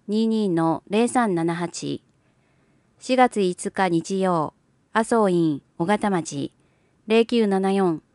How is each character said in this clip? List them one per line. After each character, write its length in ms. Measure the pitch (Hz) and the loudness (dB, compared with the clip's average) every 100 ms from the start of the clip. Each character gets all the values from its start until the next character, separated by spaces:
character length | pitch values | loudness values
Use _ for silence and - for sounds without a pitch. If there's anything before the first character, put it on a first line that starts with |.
| - | -6
二 200 | 214 226 | -2 0
二 220 | 220 208 | 0 0
の 320 | 165 165 160 - | 0 0 -2 -2
零 200 | 202 240 | 0 0
三 260 | 262 233 | 0 0
七 200 | 175 165 | 0 -2
八。 480 | 170 170 - 143 143 - _ _ _ _ _ _ _ _ _ | -2 -6 -8 -8 -8 -12 _ _ _ _ _ _ _ _ _
四 180 | - 254 | -2 2
月 260 | 247 - | 2 2
五 280 | 185 180 208 | -2 -2 -8
日 180 | - 190 | -2 0
日 320 | 170 160 190 | 0 -2 -2
曜、 320 | 190 175 147 - _ _ _ | 0 0 -2 -8 _ _ _
麻 120 | - | -4
生 260 | 226 233 208 | 0 2 2
医 220 | 175 165 | 2 0
院 100 | 139 - _ | -2 -10 _
小 80 | 170 | -2
形 240 | 208 208 | 0 0
町、 420 | 185 156 143 135 - _ _ _ _ - | -4 -4 -8 -10 -12 _ _ _ _ 0
零 180 | 220 | 2
九 220 | 233 240 214 | 2 2 2
七 260 | 190 190 | 2 0
四 300 | 196 185 160 - | 2 0 0 -8